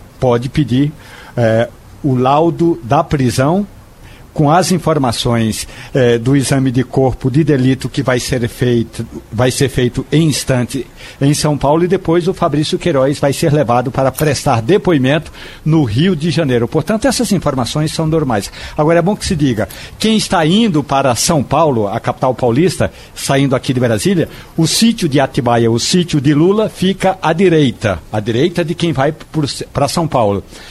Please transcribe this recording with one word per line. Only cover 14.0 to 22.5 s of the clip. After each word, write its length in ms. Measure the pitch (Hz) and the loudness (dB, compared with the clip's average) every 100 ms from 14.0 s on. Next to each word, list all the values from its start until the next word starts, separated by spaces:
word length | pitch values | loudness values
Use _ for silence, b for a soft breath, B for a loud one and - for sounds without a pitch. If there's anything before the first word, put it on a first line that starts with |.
| 135 | -2
prestar 500 | - 151 - 147 117 | 0 -2 0 0 0
depoimento 720 | 110 202 - 151 127 156 - B B B 156 | 2 0 2 2 2 0 -4 B B B 0
no 180 | 160 | 2
Rio 320 | 127 107 185 175 | 2 2 0 0
de 140 | 170 | -2
Janeiro. 380 | 143 151 123 113 | -2 0 0 0
Portanto, 400 | 160 - 214 277 | -2 -2 -2 0
essas 240 | - 240 | -2 0
informações 600 | 190 147 135 139 151 156 | 0 0 -2 -4 -2 -2
são 160 | - 160 | -2 0
normais. 440 | 160 151 107 - B B - | 0 0 -2 -4 B B 0
Agora, 220 | 151 170 | 2 2
é 20 | |
bom 140 | 170 208 | 2 -2
que 100 | - | -4
se 100 | 170 | 0
diga, 320 | 143 107 101 B B - | 0 0 -4 B B -4
quem 200 | 220 220 | 0 0
está 280 | - 185 156 | 0 0 2
indo 380 | 196 233 151 | 2 2 0
para 320 | - 139 135 117 | 0 0 2 0
São 280 | - 160 | 0 0
Paulo, 440 | - 151 160 120 101 | 0 2 2 2 0
a 120 | 113 | 0
capital 340 | - - 131 | -2 -2 -2
paulista, 580 | 123 123 | 0 0